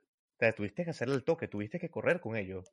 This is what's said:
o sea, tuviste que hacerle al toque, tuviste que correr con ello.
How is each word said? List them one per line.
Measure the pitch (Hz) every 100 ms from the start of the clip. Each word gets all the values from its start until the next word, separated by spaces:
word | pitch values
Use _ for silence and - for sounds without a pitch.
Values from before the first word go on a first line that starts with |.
| _ _ _ -
o |
sea, | 117
tuviste | 110 104 -
que | 170
hacerle | - - 139
al |
toque, | 139 165 104
tuviste | 104 104 175
que | -
correr | - 123 175
con | 113 110
ello. | 95 92 92